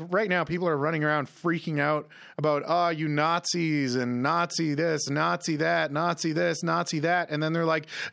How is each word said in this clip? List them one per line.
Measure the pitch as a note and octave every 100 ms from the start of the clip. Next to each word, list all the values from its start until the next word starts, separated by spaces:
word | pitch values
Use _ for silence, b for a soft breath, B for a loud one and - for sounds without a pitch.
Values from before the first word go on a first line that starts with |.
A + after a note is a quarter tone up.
| E3+
right | F3+ A3
now, | F3+ D#3
people | F3 F3
are | D3
running | D3 E3
around | D3+ D3+ C3
freaking | - E3+ E3 E3+ D3
out | D3 D3+ - B B B
about, | D3+ D3 C#3
"Ah, | E3+ E3+
you | D#3+ D#3
Nazis," | D3 D#3 E3+ - F3 E3 D3 C3+ B2
and | B2 B2
"Nazi | C3+ E3+ E3+ - D#3+ C#3+
this, | E3 D3+ -
Nazi | C#3+ E3 F3 - D3+
that, | D#3+ E3+ D#3
Nazi | C#3+ E3+ E3+ E3+
this, | D#3 F3 D#3+
Nazi | E3+ E3 E3+ D#3+
that." | D#3+ F3+ E3
And | D3+
then | D#3
they're | E3 E3
like, | D#3+ D#3 B B